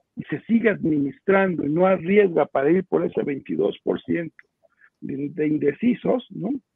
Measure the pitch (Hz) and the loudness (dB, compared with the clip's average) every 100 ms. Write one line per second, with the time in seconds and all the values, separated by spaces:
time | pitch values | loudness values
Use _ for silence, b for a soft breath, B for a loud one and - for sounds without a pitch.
0 | _ - - 151 - 226 220 147 156 147 | _ -14 -10 -8 0 2 2 0 0 0
1 | 139 - - 196 190 160 143 160 190 185 | -2 -4 0 2 2 0 -2 2 2 2
2 | 170 208 196 160 - 135 143 180 185 85 | 2 4 4 2 0 2 2 2 2 -2
3 | 180 113 117 135 - 78 101 - - 87 | -2 -4 -4 -6 -6 -2 -2 -2 -4 -4
4 | - 170 165 - _ _ _ b b _ | -2 -4 -6 -14 _ _ _ b b _
5 | - 139 143 156 151 151 143 - 240 - | -10 -8 -8 -4 -2 0 -2 0 0 0
6 | 175 247 - 165 196 285 _ | 0 -2 -4 -8 -6 -6 _